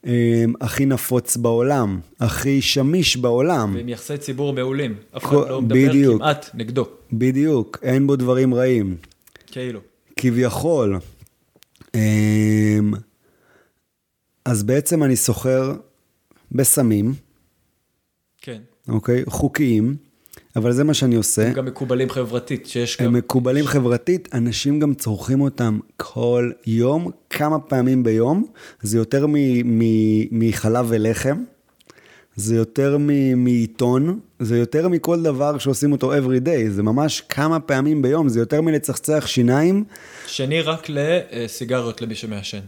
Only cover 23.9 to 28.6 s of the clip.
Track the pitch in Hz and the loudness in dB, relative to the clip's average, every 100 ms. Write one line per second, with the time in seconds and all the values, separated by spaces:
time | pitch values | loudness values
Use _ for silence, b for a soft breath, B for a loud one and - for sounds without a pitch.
23.9 | 120 - 180 180 123 117 113 143 147 147 | 0 0 -2 -2 -2 -2 -2 -2 0 0
24.9 | 139 - 101 - 135 139 135 117 107 - | 0 -2 -4 -2 0 0 0 0 0 -6
25.9 | _ - - 120 123 120 - - 113 120 | _ -12 -4 0 0 0 -4 -2 0 2
26.9 | 151 175 - _ - 151 156 147 131 127 | 0 -4 -10 _ -4 -2 -2 -2 0 2
27.9 | 131 117 110 117 175 226 B | 2 2 2 2 2 -2 B